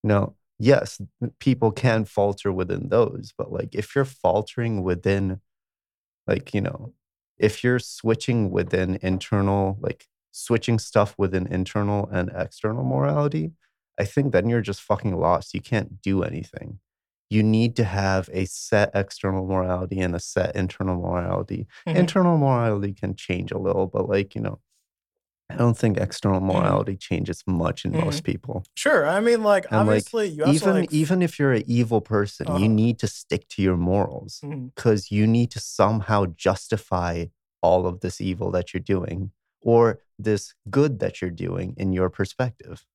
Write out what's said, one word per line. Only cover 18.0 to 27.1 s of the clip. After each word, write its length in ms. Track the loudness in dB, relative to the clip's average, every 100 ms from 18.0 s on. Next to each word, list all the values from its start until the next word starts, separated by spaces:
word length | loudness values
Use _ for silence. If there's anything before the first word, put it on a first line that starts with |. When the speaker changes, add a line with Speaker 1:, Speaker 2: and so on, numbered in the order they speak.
| 0 0 -2
Speaker 1:
a 120 | -6
set 460 | -6 -8 0 2 4
external 520 | 0 -4 -4 -2 -2 -2
morality 520 | -2 0 -2 -4 -2
and 160 | -2
a 60 | -2
set 340 | -4 -2 -2
internal 420 | -2 -4 -2 -4 -2
morality. 720 | -2 -4 -2 -4 -4 -8 -8 -10 -2
Speaker 2:
Mm-hmm. 100 | 2
Speaker 1:
Internal 380 | 2 4 4 4
morality 540 | 4 2 2 0 -2
can 240 | -4 -6 -6
change 340 | -4 -4 -2
a 80 | -2
little, 280 | 0 0 0
but, 220 | -2 0
like, 260 | 0 -2 -6
you 40 |
know, 180 | -6 -8 _ _ _ _ _ _ _ _ _
I 60 | 0
don't 200 | 2 4
think 200 | 2 0
external 420 | -2 -2 0 0
Speaker 2:
Mm-hmm. 180 | 2 2
Speaker 1:
morality 380 | 2 0 -2 -6
changes 460 | -4